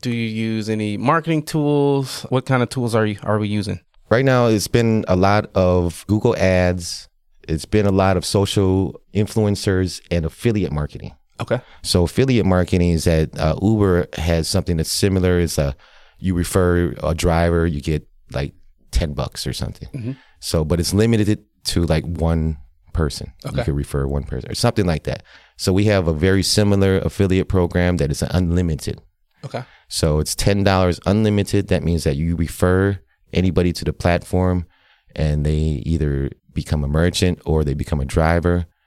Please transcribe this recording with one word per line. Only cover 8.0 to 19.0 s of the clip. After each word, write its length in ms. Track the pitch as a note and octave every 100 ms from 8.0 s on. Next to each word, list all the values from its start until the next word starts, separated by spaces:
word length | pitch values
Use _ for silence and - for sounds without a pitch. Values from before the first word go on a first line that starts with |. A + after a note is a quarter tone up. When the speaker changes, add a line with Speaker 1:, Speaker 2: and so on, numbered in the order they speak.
| F#2+ F2+
Speaker 2:
of 80 |
social 760 | - G2+ G2 - F#2+ F#2+ F#2+ - _
influencers 880 | G2 G#2+ A2+ G#2 G2+ - F#2 F#2 - -
and 140 | F2
affiliate 480 | D#2 - A#2+ G#2 F2
marketing. 420 | D2+ D2 - - - _ -
Speaker 1:
Okay. 220 | - B2 - -
Speaker 2:
So 220 | - F#2
affiliate 420 | E2+ - C3+ A#2+ F#2+
marketing 440 | F2+ F2 F#2 F2
is 140 | E2
that, 340 | F2 D#2+ D#2 -
uh, 200 | D#2 D#2
Uber 480 | G2 A2 G2 F2 -
has 340 | - D#2+ E2 D#2+
something 300 | G2 - E2
that's 120 | D#2
similar. 480 | - G2+ F#2+ F2+ F2
It's 200 | E2 -
a, 180 | C#2+ C2+ - - - -
you 160 | F2+
refer 600 | F2+ E2+ G2 F2+ F2 F2 -
a 120 | D2
driver, 520 | E2 F2 E2 E2+ E2+ E2+
you 140 | D2
get, 260 | D#2+ D2+ - _ -
like, 220 | C2 C#2+ - - _ -
ten 220 | -